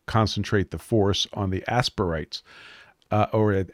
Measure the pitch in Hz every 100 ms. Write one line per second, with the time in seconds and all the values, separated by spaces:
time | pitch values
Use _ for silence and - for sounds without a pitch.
0 | - 110 107 - 98 107 90 85 - 113
1 | 98 101 - - 98 92 - 117 127 -
2 | 95 80 76 - - - - - - _
3 | - 107 107 110 107 95 95